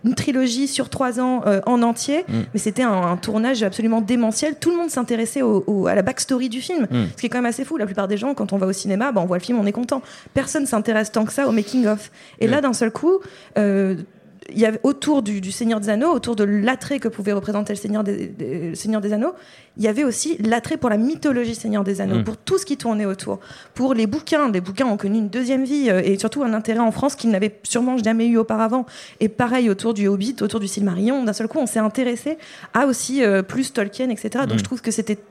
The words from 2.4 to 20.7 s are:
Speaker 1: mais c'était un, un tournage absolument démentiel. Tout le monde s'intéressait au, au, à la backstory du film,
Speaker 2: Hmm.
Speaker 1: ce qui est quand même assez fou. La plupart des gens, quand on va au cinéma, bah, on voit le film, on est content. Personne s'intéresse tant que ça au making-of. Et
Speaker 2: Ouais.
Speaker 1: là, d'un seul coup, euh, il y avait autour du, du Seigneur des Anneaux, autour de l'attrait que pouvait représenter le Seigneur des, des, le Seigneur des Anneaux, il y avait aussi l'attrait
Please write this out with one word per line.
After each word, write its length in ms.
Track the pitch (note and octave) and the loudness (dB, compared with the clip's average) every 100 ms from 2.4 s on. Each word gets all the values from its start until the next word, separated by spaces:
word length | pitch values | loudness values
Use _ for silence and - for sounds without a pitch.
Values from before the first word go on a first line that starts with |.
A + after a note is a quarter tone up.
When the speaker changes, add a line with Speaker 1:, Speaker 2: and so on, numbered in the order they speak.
| G3+ | -2
Speaker 1:
mais 60 | G#3 | -2
c'était 240 | A3 A#3 | -2 0
un, 80 | B3+ F#3+ | 2 2
un 140 | F3 F3+ | 0 -2
tournage 460 | - G#3+ A#3 B3+ | -2 0 0 0
absolument 380 | G#3 F#3 A3+ A3+ | 0 0 0 2
démentiel. 560 | G#3 B3 A3+ G#3+ D4+ D4+ | 2 2 2 0 -2 0
Tout 120 | E4 | 0
le 40 | E4+ | 0
monde 120 | E4+ | 0
s'intéressait 520 | C4+ A#3 A3+ A3+ C#4 | -2 -2 -2 0 0
au, 200 | B3 G3+ - | 2 2 2
au, 200 | G#3 F3 | 0 2
à 80 | |
la 80 | F#3+ | 2
backstory 460 | F#3+ C4 - B3+ B3+ | 2 -2 -2 0 -2
du 120 | A#3+ | -4
film, 260 | B3+ F4 A3 | -4 -2 0
Speaker 2:
Hmm. 140 | B2 G2 - | 0 0 -2
Speaker 1:
ce 40 | |
qui 60 | A#3+ | -4
est 20 | |
quand 80 | B3 | 0
même 80 | A#3+ | -2
assez 180 | A#3 | -2
fou. 120 | C4+ D#4+ | -4 -4
La 80 | G#3 | -2
plupart 220 | G3+ G3 | -2 -2
des 80 | G3+ | -2
gens, 160 | B3 | -2
quand 180 | C#4 G3+ | -2 -2
on 60 | G3 | 0
va 80 | F#3+ | 0
au 60 | |
cinéma, 400 | F#3+ G#3 G3 C#4 | -2 -2 0 0
bah, 80 | G#3+ | 0
on 40 | F3+ | 0
voit 120 | F3+ | -2
le 40 | |
film, 140 | F3+ A#3+ | 0 0
on 60 | G3+ | 0
est 60 | |
content. 300 | G#3+ A#3+ C4+ - - - | -2 -2 -4 -6 -20 -4
Personne 320 | C#4 C4+ D#4 C#4 | -4 0 -2 0
s'intéresse 460 | A3 G#3+ G#3+ G#3+ | 0 0 0 0
tant 120 | A3 | 0
que 80 | G#3+ | 0
ça 140 | - C#4 | 0 2
au 40 | |
making-of. 580 | A3 G#3 B3+ A3 G#3+ - - - - | 2 2 2 2 0 -6 -20 -20 -2
Et 40 | A3 | 2
Speaker 2:
Ouais. 40 | |
Speaker 1:
là, 100 | C#4 | 2
d'un 120 | C#4 | 2
seul 160 | A3+ A3+ | 0 0
coup, 300 | - D#4+ F#4+ - - - - | 2 2 2 -2 -20 -4 0
euh, 360 | G#3 C#3 C3+ F2+ - - - - - | 2 4 2 -2 -6 -18 -20 -20 -8
il 60 | - | 2
y 80 | A3 | 2
avait 140 | A3 | 4
autour 400 | C4+ C#4 D4 D4 | 0 0 2 2
du, 180 | G#3 G3+ | 0 -4
du 120 | F#3+ | -4
Seigneur 260 | - A3+ A3 | -2 0 0
des 100 | G3+ | 0
Anneaux, 220 | G#3+ D#4+ | 2 2
autour 220 | C4+ A#3+ | 2 0
de 80 | A3 | 0
l'attrait 560 | G3+ G3+ G#3+ C4 - C#4 | 2 2 2 -2 -2 -2
que 80 | A3+ | -2
pouvait 240 | A3 G3+ | -4 -2
représenter 420 | G3+ G3 G3+ G#3 | -2 -2 -4 -4
le 40 | G3+ | -6
Seigneur 240 | G#3 G#3 | -2 -2
des, 240 | G3+ G3+ - | -2 -4 -6
des, 440 | G3 B2 D3+ E3 | -8 -8 -6 -6
le 40 | |
Seigneur 260 | D#3+ G#3 A3 | -6 -2 -2
des 120 | G3+ | 0
Anneaux, 220 | G#3 C#4+ - - - - - | 0 -2 -4 -20 -20 -20 -2
il 80 | |
y 40 | G#3+ | 0
avait 140 | G#3+ | 2
aussi 340 | C#4+ A3 D4+ E4+ | 0 0 -4 -2
l'attrait 340 | A3 A#3 A3+ | 0 0 0